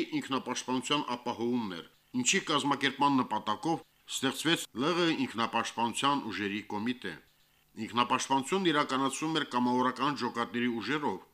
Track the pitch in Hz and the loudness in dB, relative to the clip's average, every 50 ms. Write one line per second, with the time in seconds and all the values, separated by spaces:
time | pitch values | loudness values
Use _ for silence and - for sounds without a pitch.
0 | 180 - - 151 131 - 135 127 - 120 123 - - - 151 151 143 - 151 147 | 2 2 -2 -4 -2 -2 -2 -2 -2 -2 -4 -4 -2 -2 -2 -2 0 0 0 0
1 | 139 - 123 123 - 127 113 95 113 120 123 123 113 101 90 82 80 - _ _ | 0 -2 -4 -4 -4 -4 -4 -2 0 0 0 0 -2 -4 -6 -8 -10 -14 _ _
2 | _ _ - 127 123 - - 196 - - 156 143 123 143 139 123 139 139 131 - | _ _ -4 0 2 4 2 2 2 2 0 2 2 2 0 2 2 0 2 4
3 | - 139 139 131 123 - 107 107 101 - 107 104 - 156 165 156 - _ _ _ | 4 4 6 4 2 2 0 -2 -2 -2 -2 -2 0 0 -2 -2 -4 _ _ _
4 | _ - - - - 139 123 - - 151 170 165 - - - 107 127 156 175 170 | _ -10 -6 -2 0 0 0 0 0 2 2 2 0 -4 -4 -2 0 0 2 2
5 | 180 165 156 117 135 117 - 107 117 110 - 113 110 - - - 113 117 104 - | 2 2 2 2 0 -2 0 0 0 2 2 0 0 0 0 0 0 0 0 2
6 | - 143 143 139 - 110 98 90 104 101 98 107 98 - 107 104 104 120 123 120 | 2 2 2 2 0 -4 -4 -2 -2 -2 -2 -4 -4 -4 -4 -4 -2 -2 -4 -4
7 | - 95 80 69 - _ _ _ _ _ _ _ _ _ - - 110 101 - 120 | -6 -10 -10 -10 -14 _ _ _ _ _ _ _ _ _ -12 -10 -8 -2 0 0
8 | 123 107 127 123 - - 139 135 127 - 180 196 196 175 151 147 143 127 139 131 | 2 2 2 0 0 2 0 0 0 0 0 0 2 4 4 4 2 2 2 0
9 | 135 135 135 - 156 160 160 156 147 - - 123 123 123 123 123 127 127 123 120 | 0 0 -2 -2 -4 -2 -2 -2 -2 -2 0 2 2 2 4 2 2 2 0 0
10 | 127 143 143 123 117 120 - 120 120 - - 120 120 123 117 117 101 107 143 156 | 0 -2 0 0 -2 -2 -2 -2 -4 -2 -2 0 0 0 0 -2 -2 -2 -2 -2
11 | 147 127 98 87 - - | -2 -2 -4 -4 -8 -14